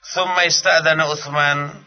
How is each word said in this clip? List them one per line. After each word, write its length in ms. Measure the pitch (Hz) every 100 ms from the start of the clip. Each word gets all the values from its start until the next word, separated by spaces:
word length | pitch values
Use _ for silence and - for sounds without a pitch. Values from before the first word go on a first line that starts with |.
Thumma 400 | - - 185 180
ista'dana 640 | 175 - 185 170 160 160 156
Uthman. 640 | 151 143 147 147 143 143 143